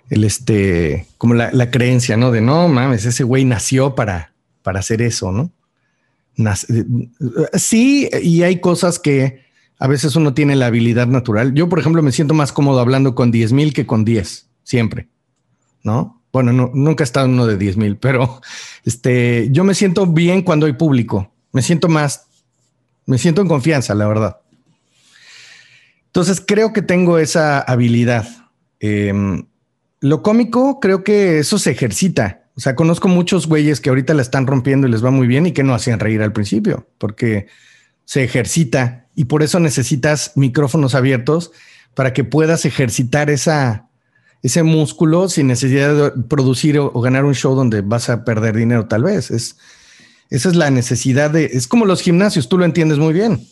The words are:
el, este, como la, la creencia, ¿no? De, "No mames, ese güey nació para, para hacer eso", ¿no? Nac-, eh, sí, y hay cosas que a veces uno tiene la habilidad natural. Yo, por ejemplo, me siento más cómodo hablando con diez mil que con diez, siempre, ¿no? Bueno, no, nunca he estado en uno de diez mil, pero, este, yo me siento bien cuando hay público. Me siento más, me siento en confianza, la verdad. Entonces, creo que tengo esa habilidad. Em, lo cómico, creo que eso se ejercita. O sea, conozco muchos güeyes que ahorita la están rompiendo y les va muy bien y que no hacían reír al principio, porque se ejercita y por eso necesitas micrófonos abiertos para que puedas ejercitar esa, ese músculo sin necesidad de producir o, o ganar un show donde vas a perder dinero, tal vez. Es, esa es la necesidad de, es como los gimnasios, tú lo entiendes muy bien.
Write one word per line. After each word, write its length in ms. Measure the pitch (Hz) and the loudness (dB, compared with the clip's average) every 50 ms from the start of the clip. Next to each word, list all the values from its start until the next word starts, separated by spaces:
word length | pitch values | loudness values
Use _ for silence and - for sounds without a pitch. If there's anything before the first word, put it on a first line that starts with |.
| _ 123 | _ -4
el, 140 | - 107 107 | 0 0 0
este, 840 | 107 - - - - 110 104 98 98 90 85 87 76 71 82 - - _ | 0 -2 -2 -2 0 0 2 2 2 0 0 0 -2 -2 -4 -8 -12 _
como 160 | _ - 117 120 | _ 0 2 2
la, 180 | 117 117 107 | 2 0 0
la 200 | - 131 123 120 | 0 0 0 0
creencia, 460 | 120 123 123 123 127 123 120 - 110 | 0 0 0 2 0 0 0 0 0
¿no? 140 | 110 123 127 | 2 2 2
De, 100 | 117 113 | 2 2
"No 260 | 110 123 147 165 175 | 2 2 2 2 2
mames, 380 | 175 143 120 127 139 127 104 98 | 2 2 2 2 0 0 0 -2
ese 180 | 123 120 - 143 | -2 -2 -2 -2
güey 220 | 113 127 135 135 | 0 0 2 2
nació 500 | 127 123 95 - - 131 131 131 143 127 | 2 0 -2 -2 -2 0 0 0 0 0
para, 380 | - 120 101 92 85 80 - _ _ _ _ _ _ | -2 -4 -4 -4 -6 -10 -14 _ _ _ _ _ _
para 180 | _ 95 90 98 | _ -6 -6 -6
hacer 220 | 98 - 113 110 | -4 -4 -2 -2
eso", 300 | 120 120 117 - 104 92 | -2 -2 -2 -4 -6 -4
¿no? 200 | 92 110 151 175 - _ _ _ _ _ _ _ _ _ _ _ _ _ _ _ _ | -4 -4 -4 -6 -8 _ _ _ _ _ _ _ _ _ _ _ _ _ _ _ _
Nac-, 320 | - 113 107 101 - - - | -4 -2 -2 -2 -4 -4 -2
eh, 880 | 113 113 92 - 120 120 123 - - - - 123 - - 156 - - | -2 -2 -2 -2 -4 -4 -6 -8 -10 -10 -8 -6 -2 -4 -4 -2 -2
sí, 520 | 180 - - - 220 240 269 277 285 269 - - - | -4 -2 0 2 2 4 4 2 2 0 -2 -4 -2
y 220 | - 170 165 165 175 | 0 2 2 2 2
hay 160 | 175 185 175 | 2 0 0
cosas 400 | - 180 175 170 - 175 170 - | 0 0 0 0 0 -2 -2 -2
que 420 | - 151 139 135 131 135 127 - _ _ _ _ _ _ _ _ | 0 0 2 2 0 -2 -4 -8 _ _ _ _ _ _ _ _
a 80 | 135 | -2
veces 280 | 131 143 131 156 151 120 | 0 0 0 0 0 0
uno 180 | 165 156 147 127 | 2 2 2 2
tiene 220 | 151 151 143 139 | 0 0 2 2
la 120 | 139 127 | 2 2
habilidad 400 | 120 110 120 117 117 117 120 123 | 2 2 2 2 2 2 2 2
natural. 460 | 120 131 127 - - 104 104 120 135 127 | 2 0 0 0 0 0 0 0 0 2
Yo, 160 | 147 175 175 | 0 0 2
por 100 | 185 170 | 0 0
ejemplo, 240 | 131 160 165 170 156 | 2 2 2 2 2
me 80 | 139 | 2
siento 220 | 123 - 165 139 156 | 2 0 0 0 2
más 180 | 156 147 127 | 0 0 0
cómodo 280 | - - 143 139 135 127 | 0 0 2 2 2 2
hablando 360 | 120 117 135 135 135 135 127 | 2 2 2 2 2 0 0
con 160 | 127 120 120 | 2 0 2
diez 200 | 117 117 113 107 | 2 2 2 2
mil 220 | 127 139 151 151 131 | 2 2 2 0 0
que 140 | - 135 | -2 -2
con 180 | - 131 110 107 | -2 -2 0 0
diez, 420 | 110 117 107 92 - - - - _ _ _ _ | 0 0 -2 -2 -6 -10 -16 -20 _ _ _ _
siempre, 440 | - - 120 113 104 - - - - _ _ _ _ _ _ _ _ _ _ _ _ _ _ - | -4 -2 -2 -2 -2 -4 -10 -14 -14 _ _ _ _ _ _ _ _ _ _ _ _ _ _ -6
¿no? 380 | 107 107 127 - - - _ _ _ | -4 -2 -2 -4 -6 -10 _ _ _
Bueno, 220 | - 131 127 120 120 | -2 0 0 2 2
no, 180 | 127 123 123 - | 0 0 0 -2
nunca 300 | 135 139 156 156 - 156 | 0 0 0 0 0 -2
he 20 | |
estado 200 | 123 - 143 135 | -2 0 0 0
en 80 | 127 127 | 2 2
uno 140 | 123 123 | 2 2
de 100 | 113 107 | 0 0
diez 200 | 92 101 101 92 | 0 -2 -2 0
mil, 200 | 107 107 104 101 | 0 -2 -2 -2
pero, 440 | - - 131 135 123 131 123 - - - - - - - - - - _ | -2 -2 0 0 0 -2 -2 -4 -10 -18 -20 -20 -18 -18 -20 -20 -8 _
este, 640 | - 120 - - 135 123 123 120 120 120 120 113 123 | -6 -6 -2 -2 0 0 2 2 0 0 0 0 0
yo 120 | 135 160 185 | 0 2 2
me 100 | 196 190 | 2 2
siento 320 | - 208 190 170 208 196 | 2 0 0 0 0 0
bien 380 | 175 160 160 170 170 180 196 185 | 0 2 2 2 2 2 0 0
cuando 220 | 185 160 151 151 | 0 0 2 2
hay 80 | 156 131 | 0 0
público. 580 | 120 170 156 135 123 113 117 117 98 95 - _ _ _ _ | 0 0 2 2 0 0 -2 -4 -6 -6 -8 _ _ _ _
Me 100 | - 131 | -4 -2
siento 280 | 123 - 175 170 185 170 | 0 0 0 0 2 2
más, 380 | 160 151 147 139 - - _ _ _ _ _ _ _ _ _ _ _ _ _ _ _ _ _ | 2 0 0 -2 -4 -8 _ _ _ _ _ _ _ _ _ _ _ _ _ _ _ _ _
me 120 | - 135 | -4 -2
siento 240 | 123 - 170 156 202 | 0 0 2 2 2
en 60 | 202 | 0
confianza, 480 | 170 165 139 117 165 156 139 117 - 101 | 0 0 0 0 0 0 0 -2 -2 -2
la 120 | 104 104 | -2 0
verdad. 300 | 107 107 107 110 95 - - _ _ _ _ _ _ _ _ _ _ _ _ _ _ _ - - - - - - - - - - _ _ _ _ _ _ _ _ | 0 0 0 -2 -2 -4 -8 _ _ _ _ _ _ _ _ _ _ _ _ _ _ _ -20 -20 -20 -20 -20 -20 -20 -20 -20 -20 _ _ _ _ _ _ _ _
Entonces, 360 | _ - 185 175 165 196 175 - | _ -2 -2 0 0 0 -2 -2
creo 280 | - 202 208 220 220 220 | -2 0 0 0 0 0
que 80 | 208 | -2
tengo 360 | 160 - 180 180 185 175 170 | -2 0 0 2 2 4 2
esa 420 | 165 156 135 - 175 156 151 143 135 | 2 2 0 0 0 2 2 0 0
habilidad. 680 | - - 127 120 123 117 117 120 120 120 120 113 104 - - - _ _ _ _ _ _ _ _ | 0 0 0 2 2 2 2 2 2 2 0 0 -2 -6 -12 -20 _ _ _ _ _ _ _ _
Em, 640 | 107 107 104 101 101 101 98 101 101 98 95 123 - - _ _ _ _ _ _ _ _ _ _ | -4 -4 -2 -2 -2 0 0 -2 -2 -2 -4 -4 -8 -12 _ _ _ _ _ _ _ _ _ _
lo 240 | - 139 151 151 - | -2 0 0 0 0
cómico, 560 | 208 214 233 247 233 233 247 254 277 269 269 | 0 2 2 0 0 0 0 0 0 0 0
creo 240 | - 190 190 190 190 | 0 0 0 0 0
que 360 | 208 208 208 202 185 160 151 | 0 2 2 2 2 2 0
eso 200 | 143 - 220 202 | 0 0 -2 -2
se 120 | - 175 | 0 -2
ejercita. 720 | 131 - 135 117 95 - 185 190 - 156 117 92 - - _ _ _ | -2 -2 -2 -4 -2 -2 -2 0 0 0 -2 -2 -4 -8 _ _ _
O 40 | - | -6
sea, 160 | - 139 127 | -4 -2 0
conozco 320 | 139 165 160 170 170 - | 2 2 2 2 2 2
muchos 400 | 190 180 175 175 175 202 175 170 | 2 2 2 2 0 0 -2 0
güeyes 320 | 160 160 151 151 151 151 - | 0 0 2 2 0 0 0
que 100 | - 143 | 0 0
ahorita 240 | 127 131 131 127 160 | 0 0 0 0 0
la 80 | 147 | 0
están 240 | 123 - - 135 131 | 0 0 -2 -2 0
rompiendo 420 | 120 139 131 123 139 135 135 135 | 0 0 0 0 0 2 2 2
y 40 | 127 | 2
les 120 | 113 110 117 | 0 0 0
va 80 | 127 | 2
muy 160 | 135 135 127 | 2 2 2
bien 180 | 120 123 139 170 | 2 2 2 2
y 80 | 180 135 | 0 0
que 100 | 143 139 | 0 0
no 100 | 135 127 | 0 0
hacían 260 | 117 - 127 117 95 | 0 0 -2 -2 -2
reír 220 | - 107 110 107 | 0 -2 0 0
al 120 | 107 107 107 | 0 -2 -2
principio, 540 | 107 104 98 - 220 208 208 - - - _ _ | -2 -2 -2 -2 -2 0 -2 -4 -4 -8 _ _
porque 500 | _ - 101 104 - 123 117 107 101 98 - - _ _ _ _ _ _ _ _ _ _ | _ -8 -8 -6 -4 -2 -2 -2 -2 -6 -8 -16 _ _ _ _ _ _ _ _ _ _
se 180 | - - 143 131 | -6 -2 -2 -2
ejercita 840 | 123 - 135 110 - - 170 165 123 - 139 127 120 123 123 - _ _ | 0 -2 -2 -2 -2 -2 -2 -2 0 0 -2 -2 -4 -6 -10 -18 _ _
y 100 | - 143 | -4 -2
por 160 | - 151 151 | 0 0 0
eso 180 | 151 139 - 185 | 0 0 0 0
necesitas 720 | 170 151 - 139 120 - 160 127 120 151 151 143 - - - | 0 0 0 -2 -2 -2 -2 0 0 0 0 -2 -4 -4 -2
micrófonos 600 | 147 139 127 120 156 147 131 - 165 143 127 120 | 0 0 0 0 0 0 0 0 0 0 0 0
abiertos 560 | 135 123 131 135 120 120 147 156 165 170 - - - - - - - _ _ _ | 0 2 2 0 0 0 -2 -2 -2 -2 -6 -14 -20 -20 -20 -20 -20 _ _ _
para 200 | - 135 131 120 | -2 -2 -2 0
que 100 | 147 127 | -2 -2
puedas 420 | - - 151 160 156 165 160 - | 0 0 0 2 2 0 0 -2
ejercitar 640 | 151 - - 139 117 - - 131 120 147 147 147 147 | -2 -2 -2 -2 -2 -2 -2 -2 -2 -2 -2 0 0
esa, 580 | 147 131 - 175 156 147 135 123 107 107 - _ _ _ _ _ _ _ _ _ _ _ - | -2 0 0 0 0 0 0 -2 -2 -4 -8 _ _ _ _ _ _ _ _ _ _ _ -6
ese 200 | 135 - 180 160 | -2 0 2 2
músculo 640 | 160 160 156 156 143 - - 175 156 156 175 190 185 | 2 2 2 0 -2 -2 0 0 2 2 2 0 0
sin 180 | 180 170 147 | 0 0 0
necesidad 480 | 131 123 120 135 131 131 139 139 143 151 | 0 0 0 0 0 0 2 2 2 2
de 280 | 147 147 139 - 131 117 | 2 0 0 -2 -4 -4
producir 540 | - - 139 131 131 131 120 - 151 143 147 | -2 -2 0 2 0 0 0 0 0 2 2
o, 120 | 143 - - | 0 -2 -2
o 80 | 123 | -2
ganar 220 | 117 127 127 135 139 | 0 0 0 2 2
un 120 | 143 135 | 0 0
show 200 | 120 - 139 131 | 0 0 0 0
donde 260 | 131 131 120 110 104 | 2 2 0 0 0
vas 280 | 95 101 117 117 - - | -2 -2 -2 -2 -2 -2
a 160 | 120 110 - | -4 -2 -2
perder 320 | 123 110 107 110 113 101 | -2 -2 0 -2 0 0
dinero, 300 | 113 117 117 123 117 104 | 0 0 2 0 0 0
tal 160 | - 107 107 127 | -2 -2 -2 0
vez. 280 | 185 208 170 120 - | 0 -2 -2 -4 -4
Es, 260 | 135 113 - - - _ _ - - _ _ - - - - _ _ _ _ _ | -6 -6 -6 -8 -12 _ _ -20 -20 _ _ -20 -20 -20 -20 _ _ _ _ _
esa 200 | - 131 - 190 | -6 -2 0 2
es 60 | 170 | 2
la 160 | 175 160 143 | 2 2 2
necesidad 580 | 135 123 120 - 131 117 - 135 123 139 147 151 | 2 0 0 0 -4 -2 0 0 0 2 0 2
de, 160 | 151 160 151 | 2 0 0
es 220 | - 120 131 127 | 0 -2 -4 -4
como 180 | - - 233 226 | 0 0 2 2
los 160 | 196 180 170 | 2 0 0
gimnasios, 480 | - 180 170 175 202 208 202 175 127 - | 0 0 2 2 2 2 0 -2 -2 0
tú 80 | 190 | 0
lo 80 | 180 180 | 0 2
entiendes 320 | 165 160 175 160 156 151 | 2 2 0 0 2 2
muy 160 | 143 156 160 156 | 2 2 0 0
bien. 340 | 180 214 233 175 123 - - | 0 0 0 -2 -4 -6 -12